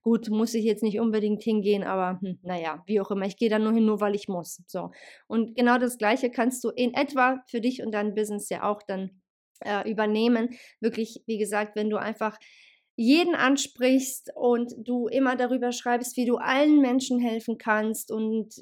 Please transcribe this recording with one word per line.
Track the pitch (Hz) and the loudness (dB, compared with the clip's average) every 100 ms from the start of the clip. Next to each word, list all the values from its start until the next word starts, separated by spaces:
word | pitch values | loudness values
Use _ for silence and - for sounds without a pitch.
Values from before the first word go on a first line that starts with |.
Gut, | 226 226 220 | 2 2 2
muss | 214 233 | 0 0
ich | 233 | 0
jetzt | 220 208 | 0 0
nicht | 220 202 | 0 0
unbedingt | 226 214 208 208 | 0 0 0 0
hingehen, | 226 214 202 202 | 0 0 2 0
aber, | 185 190 185 185 | 0 -2 -2 -4
hm, | 190 175 | -6 -8
na | 180 175 | -6 -6
ja, | 160 151 - | -6 -6 -2
wie | 208 | -2
auch | 196 | 0
immer, | 196 196 | -2 -4
ich | - | 0
gehe | 226 | 0
da | 214 | 2
nur | 220 | 2
hin, | 226 214 | 4 2
nur | 208 | 2
weil | 208 202 | 0 -2
ich | - | -4
muss. | 180 165 - - | -8 -8 -14 -10
So. | 180 175 - - - - | -10 -10 -14 -20 -20 -4
Und | 226 226 233 | -2 -2 2
genau | 240 247 | 4 4
das | 247 247 | 2 0
Gleiche | 208 233 240 | 0 2 0
kannst | 247 247 254 | 0 -2 0
du | 220 | -4
in | - 240 | -2 0
etwa | 247 294 277 254 262 - | 0 0 2 2 0 -6
für | 240 | -4
dich | 240 254 | -2 -4
und | 220 | -4
dein | 208 208 202 | -4 -2 -2
Business | 208 208 - | -4 -4 -6
ja | 180 | -4
auch | 202 208 - | -2 -4 -6
dann, | 190 190 - _ _ _ - | -8 -8 -12 _ _ _ -12
äh, | 202 202 220 | -6 -4 -2
übernehmen. | 214 214 214 233 233 240 - - - | -2 0 2 4 2 0 -8 -20 -4
Wirklich, | 214 220 220 - - | -2 -2 -6 -8 -6
wie | 214 | -4
gesagt, | 208 208 214 214 | -2 -2 -4 -2
wenn | 214 | -2
du | 214 | -2
einfach | 214 220 214 - - - _ _ _ - | -4 -4 -6 -8 -20 -20 _ _ _ -2
jeden | 233 320 349 - | 4 4 4 2
ansprichst | 262 277 - - 254 262 262 - - - | 2 2 -2 0 2 2 0 -8 -12 -2
und | 247 233 240 - | 2 2 0 -8
du | 220 247 240 | -4 -2 0
immer | 262 269 254 | 2 2 0
darüber | 247 254 247 | 0 0 -2
schreibst, | 240 247 240 254 - | -2 -2 -2 -2 -2
wie | 247 | 0
du | 240 | 0
allen | - 269 302 294 | 2 4 6 6
Menschen | 254 262 254 247 | 6 2 0 0
helfen | 240 220 226 226 | 0 -2 -4 -4
kannst | 226 214 220 214 - | 0 0 0 -4 -6
und | 220 220 220 214 - | -4 -2 -2 -4 -12